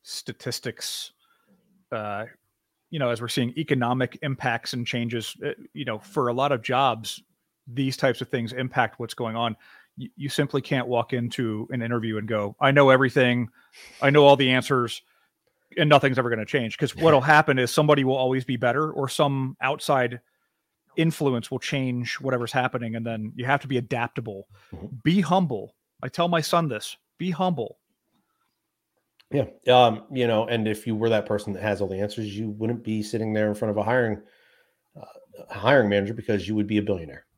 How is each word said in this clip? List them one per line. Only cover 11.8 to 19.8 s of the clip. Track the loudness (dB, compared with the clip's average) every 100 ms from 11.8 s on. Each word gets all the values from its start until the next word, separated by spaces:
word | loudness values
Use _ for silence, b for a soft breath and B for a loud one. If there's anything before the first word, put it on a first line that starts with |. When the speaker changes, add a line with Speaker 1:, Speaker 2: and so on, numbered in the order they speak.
Speaker 1:
interview | -4 -4 -2 -6
and | -4
go, | -4 -4 0
"I | 4
know | 6 8
everything, | 8 4 4 2 2 -4 B B B B B
I | 4
know | 8 8
all | 8
the | 6
answers, | 2 2 0 -2 -6 _ _ _ _ _ _ _ -2
and | 6
nothing's | 6 6 2
ever | 0
gonna | -2 -2
change." | -2 -2 -2
'Cause | -4 4
what'll | 6 6
Speaker 2:
<laughs> | 8 6
Speaker 1:
happen | 6 2
is | 2
somebody | 2 4 4
will | 4 0
always | 0 0
be | -2 -2
better, | 0 0 -2
or | -4 -6
some | 0 0 2 -4 -4
outside | -4 -4